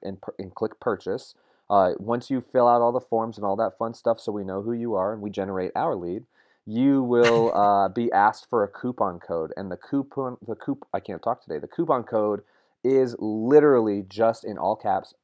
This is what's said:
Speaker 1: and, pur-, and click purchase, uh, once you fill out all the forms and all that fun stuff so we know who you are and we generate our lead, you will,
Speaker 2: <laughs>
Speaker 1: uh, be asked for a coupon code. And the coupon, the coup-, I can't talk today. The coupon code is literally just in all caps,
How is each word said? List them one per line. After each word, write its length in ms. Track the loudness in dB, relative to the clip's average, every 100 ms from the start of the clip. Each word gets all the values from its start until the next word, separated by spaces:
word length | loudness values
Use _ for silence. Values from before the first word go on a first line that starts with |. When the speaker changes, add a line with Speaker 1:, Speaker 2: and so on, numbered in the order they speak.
Speaker 1:
and, 180 | -12 -12
pur-, 120 | -12 -12
and 140 | -14
click 260 | -6 -6 -4
purchase, 540 | -4 -4 -4 -8 -10 _ _ _ 0
uh, 220 | 2 2 0
once 320 | -4 -4 -4
you 120 | -6
fill 260 | -2 2 4
out 140 | 4
all 100 | 4
the 80 | 0
forms 360 | -2 -2 -2 -4
and 80 | -4
all 100 | -2
that 220 | -2 -4
fun 160 | -8
stuff 260 | -4 -2 -2
so 120 | -4
we 120 | -6
know 180 | -6 -6
who 120 | -6
you 200 | -6 -4 -2
are 180 | -2
and 80 | -4
we 80 | -8
generate 420 | -6 -4 -4 -4 -4
our 200 | -4 -4
lead, 280 | -6 -8 -10 _ _ _ -8
you 380 | 0 2 2
will, 500 | 2 4 6 4 2
Speaker 2:
<laughs> 20 | 4
Speaker 1:
uh, 320 | 4 4 2
be 240 | -2 0
asked 380 | 2 2 2 -2
for 140 | -2
a 40 | -2
coupon 520 | -4 -8 -4 -4 -4
code. 340 | -6 -6 -6 -8
And 140 | -10
the 60 | -10
coupon, 600 | -4 -4 -4 -6 -8 -8 -12
the 80 | -10
coup-, 240 | -8 -8 -6
I 80 | -8
can't 200 | -8 -8
talk 220 | -6 -6
today. 160 | -6 -10
The 80 | -8
coupon 360 | -4 -2 -2
code 380 | -2 0 0 -2 -8 _ _ _
is 320 | 0 2 2 -2
literally 840 | -4 -2 4 6 8 6 4 -2 -4
just 340 | 0 0 0
in 140 | -6 -6
all 180 | -4 -2
caps, 380 | -2 -4 -4 _